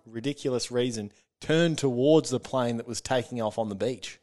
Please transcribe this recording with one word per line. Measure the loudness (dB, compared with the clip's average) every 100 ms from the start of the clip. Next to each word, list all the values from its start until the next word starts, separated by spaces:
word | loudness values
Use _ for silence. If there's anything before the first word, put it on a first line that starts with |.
ridiculous | -14 -8 -6 -4 -2 -2 -2
reason | -2 -2 -2 -8 -12 _ _
turned | 0 2 2 2
towards | 0 2 6 6 4
the | -2
plane | -2 0 0 -2
that | -6
was | -8
taking | -2 -2 -2 -2
off | -2 -2
on | -4
the |
beach. | -2 -4 -4 -10 -16